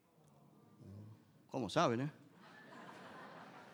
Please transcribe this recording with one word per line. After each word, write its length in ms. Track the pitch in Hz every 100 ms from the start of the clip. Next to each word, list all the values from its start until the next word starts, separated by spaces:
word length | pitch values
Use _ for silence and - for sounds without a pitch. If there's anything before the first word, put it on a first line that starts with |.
| _ - - - - - - - 98 101 104 110 - - -
¿Cómo 200 | 139 110
saben, 320 | - 165 117
eh? 100 | 143 - - - - - - - - - - - - - - - -